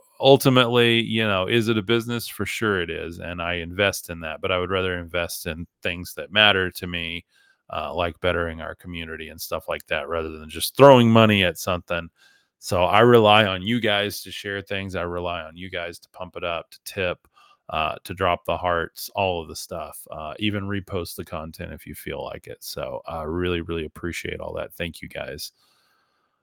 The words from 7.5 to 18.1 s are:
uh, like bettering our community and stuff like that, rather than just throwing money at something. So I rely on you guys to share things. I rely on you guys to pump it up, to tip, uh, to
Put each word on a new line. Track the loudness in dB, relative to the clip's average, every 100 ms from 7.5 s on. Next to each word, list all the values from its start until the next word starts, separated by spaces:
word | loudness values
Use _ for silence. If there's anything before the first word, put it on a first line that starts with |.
| _ -12
uh, | -8 -6
like | -4 -4 -2
bettering | -2 -2 -4 -6
our | -12 -14
community | -12 -12 -10 -12 -14
and | -14
stuff | -10 -10 -6
like | -8 -6
that, | -6 -4
rather | -4 -6
than | -8 -12
just | -8 -4 8
throwing | 10 10 10
money | 8 8 6
at | 2 0
something. | -4 -4 -4 -6 -6 _ _ _ _ _
So | -4 2
I | 4 6
rely | 8 10 8 6 6
on | 0
you | -2 -2
guys | 0 0 -2 -6
to | -12
share | -12 -8 -8
things. | -6 -6 -6 -6
I |
rely | -6 -4 -6 -6
on | -10 -14
you | -10
guys | -8 -10 -12
to | _
pump | -16 -14 -8
it |
up, | -6 -6 -8
to | -18
tip, | -12 -4 -4 -4 _ _ _ _ -8
uh, | -2 -2 -4
to | -10